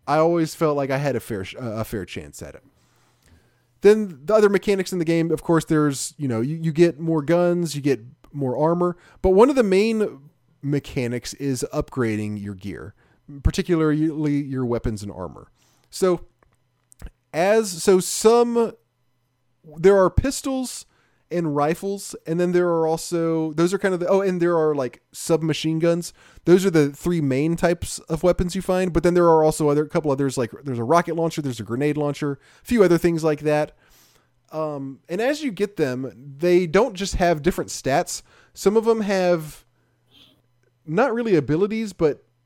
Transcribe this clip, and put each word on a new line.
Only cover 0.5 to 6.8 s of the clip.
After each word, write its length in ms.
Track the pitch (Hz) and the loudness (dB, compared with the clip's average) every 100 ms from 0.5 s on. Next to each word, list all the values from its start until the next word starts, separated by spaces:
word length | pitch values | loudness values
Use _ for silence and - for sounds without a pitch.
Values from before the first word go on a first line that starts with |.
felt 220 | - 160 143 | -2 -2 0
like 120 | 135 | -2
I 60 | 135 | -2
had 180 | 143 | -2
a 60 | 120 | -4
fair 240 | - 104 | -4 -8
sh-, 120 | 95 - | -8 -10
uh, 160 | 123 107 | -8 -6
a 80 | |
fair 220 | 110 107 90 | -6 -8 -8
chance 360 | 98 73 - | -12 -14 -16
at 120 | 73 | -18
it. 100 | - _ _ _ _ _ _ _ _ _ _ _ _ | -18 _ _ _ _ _ _ _ _ _ _ _ _
Then 380 | 196 214 208 139 | 4 4 2 -8
the 100 | 147 | 0
other 140 | 214 208 | 4 4
mechanics 460 | 196 - 196 180 | 4 0 -2 -2
in 40 | 185 | -4
the 60 | |
game, 260 | 160 165 165 | 0 0 0
of 120 | 156 | -2
course, 240 | - 165 - | 0 0 2
there's, 480 | 156 147 135 - - | 0 0 -2 -8 -8
you 100 | 139 | -4
know, 140 | 113 | -2
you, 160 | 127 160 | -4 -4
you 160 | 165 | -2
get 260 | 151 | 2